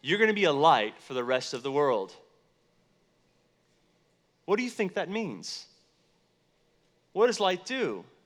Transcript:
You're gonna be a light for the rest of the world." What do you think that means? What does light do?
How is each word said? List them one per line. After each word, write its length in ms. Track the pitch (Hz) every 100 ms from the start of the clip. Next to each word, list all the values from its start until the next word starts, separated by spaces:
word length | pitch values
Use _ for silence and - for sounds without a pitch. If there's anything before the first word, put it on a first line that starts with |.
You're 160 | 135 202
gonna 160 | 220
be 120 | 208 185
a 60 |
light 440 | 143 156 135 107 -
for 140 | -
the 100 | 127
rest 300 | 123 127 123
of 80 | 127
the 100 | 131
world." 400 | 135 143 113 98 - _ _ _ _ _ _ _ _ _ _ _ _ _ _ _ _ _ _ _ _ _ _ -
What 120 | 247
do 60 |
you 80 | 247
think 240 | - 196 202
that 140 | 165
means? 560 | 208 208 98 - - - _ _ _ _ _ _ _ _ _ _ _ _ _ _
What 160 | 180 240
does 120 | 220
light 280 | 196 180 -
do? 360 | 262 190 101 82 _